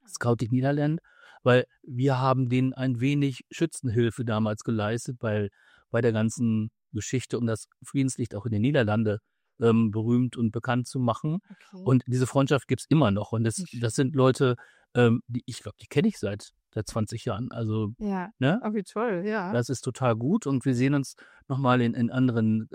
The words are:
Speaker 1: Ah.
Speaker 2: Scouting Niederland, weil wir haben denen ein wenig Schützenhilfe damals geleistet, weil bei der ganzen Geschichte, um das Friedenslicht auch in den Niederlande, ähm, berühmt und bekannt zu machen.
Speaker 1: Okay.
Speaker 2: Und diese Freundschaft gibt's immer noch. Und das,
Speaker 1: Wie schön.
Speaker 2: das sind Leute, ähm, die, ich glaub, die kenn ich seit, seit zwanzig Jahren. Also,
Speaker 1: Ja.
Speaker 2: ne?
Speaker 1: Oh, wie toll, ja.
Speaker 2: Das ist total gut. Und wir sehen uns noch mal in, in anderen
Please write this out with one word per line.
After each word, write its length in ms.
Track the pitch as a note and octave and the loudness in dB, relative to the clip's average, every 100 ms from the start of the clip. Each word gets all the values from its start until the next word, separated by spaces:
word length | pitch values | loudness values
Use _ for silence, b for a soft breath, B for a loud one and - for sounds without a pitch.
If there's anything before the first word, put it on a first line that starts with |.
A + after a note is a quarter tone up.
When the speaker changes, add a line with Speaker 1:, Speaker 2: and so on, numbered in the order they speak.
Speaker 1:
Ah. 60 | - | -18
Speaker 2:
Scouting 420 | - A#2+ A#2 A2 | -4 -2 0 0
Niederland, 500 | B2+ C3+ D3 D3 D#3+ B B B B | 0 0 0 0 -2 B B B B
weil 220 | B2+ B2 - _ | 4 4 2 _
wir 360 | - B2 C#3 B2+ | -10 -2 0 2
haben 320 | C3 C3 B2 | 2 2 2
denen 240 | B2+ C3 | 2 0
ein 260 | C3 C3 A#2+ | 0 -2 0
wenig 440 | C3+ D3 C#3 B2 - | 0 2 0 -4 -12
Schützenhilfe 760 | - E3 - B2+ A2 A#2 - A#2 | -4 -4 -4 -2 0 0 0 -2
damals 360 | A2 A2 G#2+ | 0 -2 -2
geleistet, 540 | - A2+ G#2 A#2+ - B2 | -4 -2 -2 -4 -6 -6
weil 280 | A2+ G#2 G2+ b b b _ | -2 -2 -2 b b b _
bei 120 | A#2 | 0
der 100 | A#2+ | 2
ganzen 580 | A2 A2 - A#2 A2 A2 - _ | 2 0 0 0 0 -2 -8 _
Geschichte, 460 | G#2+ - C3 - A#2+ | -10 -4 -4 -4 -4
um 80 | A#2+ | -2
das 220 | A2 - _ | -4 -8 _
Friedenslicht 520 | - C#3 C3+ - A#2 | -6 -2 -2 -2 -6
auch 100 | G#2 | -4
in 80 | A#2 | 0
den 100 | G#2 | 2
Niederlande, 580 | A#2+ D3 G#2+ G#2+ A2 G#2 - _ _ - | 4 4 2 2 2 0 -6 _ _ 2
ähm, 300 | A#2 A2+ A2+ | 4 6 4
berühmt 460 | G#2+ A2 A#2+ B2+ B2 | 0 2 2 2 0
und 140 | A2+ | -2
bekannt 360 | A#2 - B2 A#2+ | -2 -2 -2 -2
zu 120 | C#3 | -2
machen. 400 | B2 A2 D3+ F3 - | -2 -2 -4 -6 -8
Speaker 1:
Okay. 320 | - _ F#3 | -20 _ -6
Speaker 2:
Und 180 | F#3+ C3 B2 | 2 2 2
diese 200 | B2+ B2+ | 0 0
Freundschaft 420 | C3+ C#3 C#3+ - | 2 2 0 0
gibt's 180 | B2+ - | -4 2
immer 220 | D#3 B2 | 4 4
noch. 220 | G2 G2+ | 2 -2
Und 120 | A2+ | -2
das, 140 | A2+ A2 | 0 -2
Speaker 1:
Wie 80 | F3 | -8
schön. 140 | A#2+ | -4
Speaker 2:
das 140 | A#2+ | -2
sind 200 | - C3 | 0 0
Leute, 420 | C#3 C3 B2 C3 A#2+ B B B | 4 4 4 2 0 B B B
ähm, 280 | B2 A#2+ A2+ - | 4 4 4 -2
die, 140 | A#2+ - | -10 -10
ich 160 | A#2 | -14
glaub, 140 | - - | -16 -18
die 80 | - | -4
kenn 180 | C#3+ | 0
ich 140 | G#3+ - | 0 -2
seit, 320 | G2+ G#2 - _ _ | -6 -6 -12 _ _
seit 140 | A2+ - | -8 -6
zwanzig 360 | A2+ G#2+ A2+ | -4 -4 -6
Jahren. 260 | - G#2 A#2+ | -6 -6 -6
Also, 400 | A#2+ A2 A2 G#2+ A2+ | -6 -4 -2 -4 -6
Speaker 1:
Ja. 320 | G#2 F#3 F3+ - | -6 -6 -8 -2
Speaker 2:
ne? 220 | B2+ G#3 | 0 0
Speaker 1:
Oh, 100 | A3 | -2
wie 80 | G#3+ | -6
toll, 400 | F#3 G#3 A#3+ F3+ | -6 -6 -4 -4
ja. 280 | G3+ A3 F3+ | -4 -4 -2
Speaker 2:
Das 160 | G#3 A#2+ | -2 -2
ist 140 | B2+ | -6
total 340 | - - B2+ A2 | -8 -2 0 0
gut. 300 | B2 A3 C#3+ | 0 -2 0
Und 180 | C3+ | -2
wir 100 | C3+ | 0
sehen 200 | A#2+ C3+ | 2 2
uns 200 | C#3+ C3 - B B - | 2 -2 -10 B B -6
noch 100 | C3+ | -2
mal 220 | C3+ B2+ | 2 2
in, 140 | A#2+ | 2
in 160 | A#2+ A#2 | 0 -2
anderen 580 | B2+ B2+ A2+ A2 A2 A2 | 2 0 2 2 0 -2